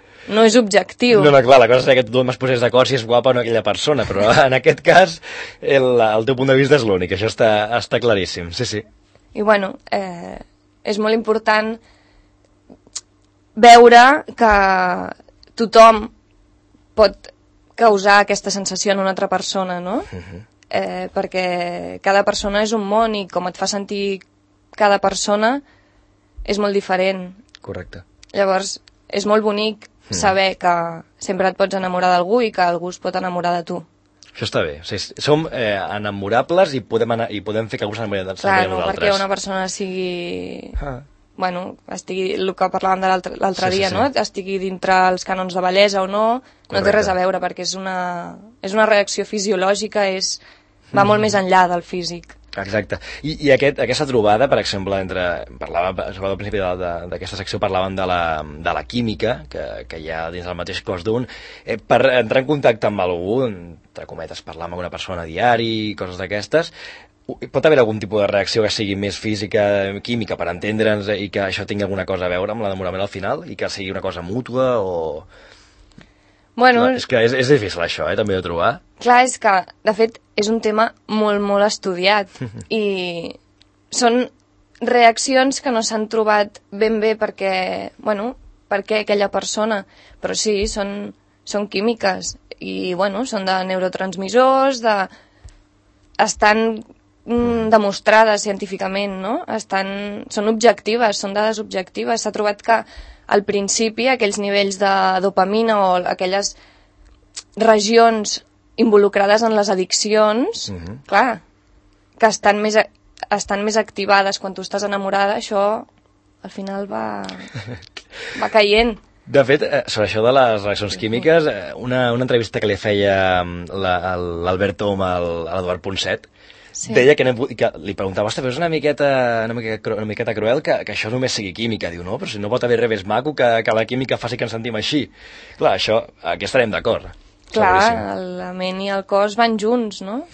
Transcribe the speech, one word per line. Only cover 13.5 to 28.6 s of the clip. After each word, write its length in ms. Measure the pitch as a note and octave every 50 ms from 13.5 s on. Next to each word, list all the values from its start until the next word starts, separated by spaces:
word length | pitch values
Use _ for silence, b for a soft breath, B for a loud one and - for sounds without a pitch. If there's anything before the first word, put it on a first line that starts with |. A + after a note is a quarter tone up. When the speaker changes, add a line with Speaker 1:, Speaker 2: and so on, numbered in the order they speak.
| -
Speaker 1:
veure 480 | G#3+ G#3+ A#3+ A#3 A#3+ A#3+ A#3+ A#3+ A#3+ A#3+ C4 C#4+ D#4 - - - -
que 160 | A#3+ A3 G#3 G3+ G3 F#3+ F#3+ F#3 F#3 F3+ F3+ F#3 F3+ - - _ _ _ _ _ _ _ _ -
tothom 460 | A#3 G3 - A3+ A3 A3+ A3 G#3+ G#3 - _ _ _ _ _ _ _ _ _ _ _ _ _ _ _ _ -
pot 340 | - C3 A#2 - - - - - _ _ _ _ _ _ _ _
causar 440 | - A#3 A3+ G#3 G3 F#3+ G#3 G3+ G#3 G3+
aquesta 280 | G3+ G3+ G3 - G3+ F#3
sensació 400 | G3 G3 - F#3 F#3 - G#3 G3
en 80 | G3 F#3+
una 80 | F#3+
altra 160 | F#3+ F#3 G3 F#3
persona, 500 | F#3 F#3 F3+ - - G3 F#3+ F#3 F3+ F3
no? 220 | F3 F3+ G3+ C#4 G4+ -
Speaker 2:
Mhm. 340 | - F2+ F2 G2 G2 F2 A2 _ _ _ _ - -
Speaker 1:
Eh, 360 | - F#3+ F#3+ F3+ F#3 F#3 F#3 -
perquè 840 | G3 F#3+ F#3 - F#3 F#3 F3+ F3+ F3+ F3 F3 F3 F3 F3 F3 F#3 F3+
cada 220 | - G3 G3 G3 G3+
persona 380 | G3+ G3+ - - G#3 G3 G3+ G#3+
és 80 | G#3+
un 140 | A3+ A3 G3+ G3
món 280 | G3+ A3 A3+ A3 G#3+
i 120 | G#3 G3 F3+
com 200 | - F3+ F3+ F3+
et 80 | F3 -
fa 100 | G3 F#3+
sentir 540 | - G3+ G3 G3 G#3 G3+ G3+ G3+ G3 F#3+ - _ _ _ _ _ _ _ _ _ - -
cada 220 | G#3+ G#3 G3+ G3
persona 640 | G3 G3 G3 - - - G#3 G#3 G#3+ A3+ C4 C#4+ C#4+ b b b b b b b b b b b b b _ - -
és 120 | - G#3 G3+
molt 140 | G#3 G3+ G3
diferent. 600 | G3+ G3 - F#3+ F#3 F#3 F#3+ F#3+ F#3 F3+ F3+ F#3+ G3 - _ _ -
Speaker 2:
Correcte. 420 | - - G2 F#2 F#2 - - F#2+ - _ _ _ _ -
Speaker 1:
Llavors, 480 | - G3 G3+ F#3+ F#3+ F#3+